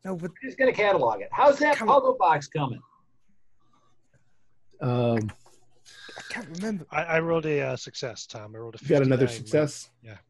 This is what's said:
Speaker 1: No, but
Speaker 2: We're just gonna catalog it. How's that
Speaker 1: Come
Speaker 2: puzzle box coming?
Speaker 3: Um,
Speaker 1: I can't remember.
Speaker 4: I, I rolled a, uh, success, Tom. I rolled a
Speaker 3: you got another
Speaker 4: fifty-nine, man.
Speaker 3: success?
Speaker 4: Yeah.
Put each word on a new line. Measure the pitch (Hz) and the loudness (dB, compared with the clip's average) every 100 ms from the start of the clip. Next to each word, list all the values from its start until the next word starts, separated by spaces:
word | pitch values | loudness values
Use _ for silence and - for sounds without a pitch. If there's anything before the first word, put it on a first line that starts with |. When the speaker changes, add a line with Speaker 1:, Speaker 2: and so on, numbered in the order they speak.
| 190 | -8
Speaker 1:
No, | 180 | -8
but | 170 | -10
Speaker 2:
We're | - 269 | -12 -16
just | - | 0
gonna | 262 | 2
catalog | 196 208 180 120 110 | 4 2 4 2 -2
it. | - | -6
How's | - 269 277 | 4 6 6
that | 302 285 | 2 2
Speaker 1:
Come | 220 | 4
Speaker 2:
puzzle | 277 262 262 | 4 4 2
box | 180 151 143 | 2 2 -2
coming? | 156 135 113 _ _ _ _ _ _ - - _ _ _ _ _ _ _ _ - - - - | -4 -4 -6 _ _ _ _ _ _ -20 -20 _ _ _ _ _ _ _ _ -20 -20 -20 -8
Speaker 3:
Um, | 135 123 120 113 107 - - _ _ _ - - - - | -2 0 2 0 -2 -10 -20 _ _ _ -20 -20 -20 -18
Speaker 1:
I | - | -14
can't | - 208 165 | -14 -12 -8
remember. | 214 202 - | -6 -6 -6
Speaker 4:
I, | 151 | -6
I | 170 165 | 0 0
rolled | 165 165 156 | 2 0 0
a, | 147 | -2
uh, | 135 127 | -2 -6
success, | - - 131 110 - | -10 -10 -10 -10 -16
Tom. | 117 107 110 | -16 -16 -14
I | |
rolled | 117 113 | -16 -12
a | |
Speaker 3:
you | 139 | 0
got | 151 | 2
another | 131 127 135 | 4 4 2
Speaker 4:
fifty-nine, | 117 - 151 | -2 -2 0
man. | 151 | 0
Speaker 3:
success? | - - _ | -6 -18 _
Speaker 4:
Yeah. | 113 104 | -20 -20